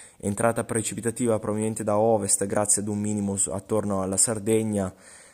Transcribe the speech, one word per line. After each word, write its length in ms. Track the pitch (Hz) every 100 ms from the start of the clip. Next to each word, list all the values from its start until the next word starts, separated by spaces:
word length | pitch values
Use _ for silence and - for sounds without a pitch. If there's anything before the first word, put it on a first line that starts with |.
| - -
entrata 460 | 101 101 117 113
precipitativa 760 | 104 113 107 110 113 113 120 107
proveniente 460 | 117 107 110 110
da 160 | 104 104
ovest, 440 | 113 110 98 - 101
grazie 340 | 104 104 -
ad 60 | 104
un 120 | 104
minimo 360 | 104 107 101
s-, 140 | 98 -
attorno 520 | 98 - 107 104 95
alla 160 | 95 95
Sardegna, 760 | - 107 104 110 110 104 92 - - - -